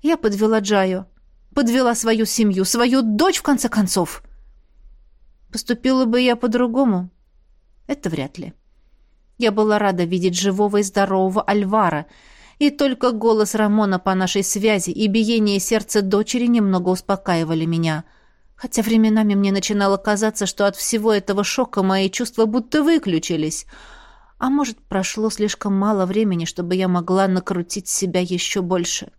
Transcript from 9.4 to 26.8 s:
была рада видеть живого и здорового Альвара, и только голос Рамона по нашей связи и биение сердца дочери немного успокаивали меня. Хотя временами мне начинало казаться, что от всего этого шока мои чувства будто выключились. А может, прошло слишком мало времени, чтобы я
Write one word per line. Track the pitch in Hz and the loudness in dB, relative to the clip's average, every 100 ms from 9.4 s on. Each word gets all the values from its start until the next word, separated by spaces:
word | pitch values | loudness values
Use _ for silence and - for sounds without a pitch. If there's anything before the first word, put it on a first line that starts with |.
| 233 | 0
была | 208 214 208 | 2 2 2
рада | 202 185 | 2 0
видеть | 170 180 180 175 | -2 0 0 0
живого | 196 190 208 202 | -2 0 0 0
и | |
здорового | 202 - 196 190 190 190 | -2 0 0 2 0 0
Альвара, | - 208 190 220 190 156 156 - - - - _ | 0 0 0 0 0 -2 -8 -18 -20 -20 -20 _
и | 294 | 0
только | 285 277 254 254 | 2 -2 0 -2
голос | 226 226 220 208 214 | 0 0 2 0 0
Рамона | 214 208 208 185 | 2 2 2 0
по | 196 | 0
нашей | 190 185 196 | 0 0 -2
связи | 190 208 214 208 175 | -2 0 0 0 -2
и | - 214 | -2 0
биение | 208 220 233 208 202 | 2 2 2 2 0
сердца | - 220 214 220 | 0 -2 0 -2
дочери | 196 202 214 254 240 | 0 0 0 -2 2
немного | 240 202 185 180 | 2 2 0 0
успокаивали | 185 - 196 - 170 160 160 165 | -2 -2 -4 0 -2 0 -2 -2
меня. | 165 165 156 - _ _ _ _ _ | 0 -2 -4 -8 _ _ _ _ _
Хотя | 254 - | -6 -4
временами | 214 226 220 214 214 | 0 2 4 2 2
мне | 196 196 | 2 0
начинало | 196 190 208 196 196 | 0 -2 0 0 0
казаться, | 196 208 214 214 196 | 0 0 0 -2 -6
что | - 202 | 0 -2
от | 196 | 0
всего | - 226 214 | -4 -2 0
этого | 208 190 196 | 0 0 -2
шока | 196 - 254 - | -2 -2 -2 0
мои | 190 190 190 | 0 2 0
чувства | - 240 - 220 | -2 -6 0 0
будто | 233 226 302 | 0 0 0
выключились. | 294 330 202 165 - 165 156 - - - - - - - _ _ | 2 2 2 -2 -2 -4 -4 -6 -12 -20 -20 -20 -20 -20 _ _
А | 254 | -2
может, | 277 277 220 | 0 -2 -6
прошло | _ 196 185 - 214 | _ -4 -4 -2 -4
слишком | - 208 - 208 | -2 -4 -2 -2
мало | 196 202 208 185 | 0 0 0 0
времени, | 202 220 175 165 | 0 0 0 -4
чтобы | - 175 | -6 -4
я | 185 | -2